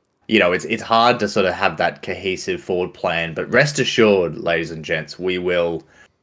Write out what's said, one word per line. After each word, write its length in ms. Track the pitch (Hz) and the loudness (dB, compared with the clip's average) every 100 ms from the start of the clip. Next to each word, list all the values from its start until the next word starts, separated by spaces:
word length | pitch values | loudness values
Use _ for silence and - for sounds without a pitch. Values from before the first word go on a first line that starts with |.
| _ _ - | _ _ 0
you 100 | 107 | 4
know, 120 | 90 | 4
it's, 140 | 90 - | 2 -2
it's 180 | 113 | -6
hard 360 | 107 113 120 120 | 2 4 6 4
to 80 | 104 | 0
sort 200 | 107 92 | 0 0
of 60 | 87 | 0
have 220 | 95 78 | -2 0
that 260 | 87 76 | -2 -2
cohesive 580 | - 92 95 90 - 90 | -10 -6 -4 -6 -4 -6
forward 320 | - 90 90 | -4 -4 -4
plan. 400 | - 95 85 82 | -4 -4 -4 -4
But 180 | 78 76 | -6 -2
rest 280 | 113 147 143 | 2 2 0
assured, 580 | 123 - 110 98 85 73 | -2 4 4 4 2 -4
ladies 320 | 80 85 82 | -2 -2 -2
and 140 | 82 78 | -8 -6
gents, 320 | 82 73 - | -6 -6 -6
we 220 | 92 92 | -4 -2
will. 440 | 87 87 85 82 - _ _ _ | 0 0 0 -4 -10 _ _ _